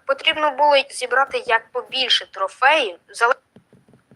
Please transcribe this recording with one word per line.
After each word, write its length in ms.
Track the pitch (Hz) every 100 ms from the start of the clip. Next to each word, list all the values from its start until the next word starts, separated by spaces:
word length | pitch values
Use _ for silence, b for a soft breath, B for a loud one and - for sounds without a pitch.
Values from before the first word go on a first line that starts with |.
| -
Потрібно 440 | 277 311 311 302
було 260 | 262 294 285 262
зібрати 520 | - 247 247 269 254 220
як 240 | 226 -
побільше 540 | 247 226 262 247 - -
трофеїв. 640 | 190 190 - 262 311 226 170 _
Зале- 260 | - 233 - _ - _ _ _ _ _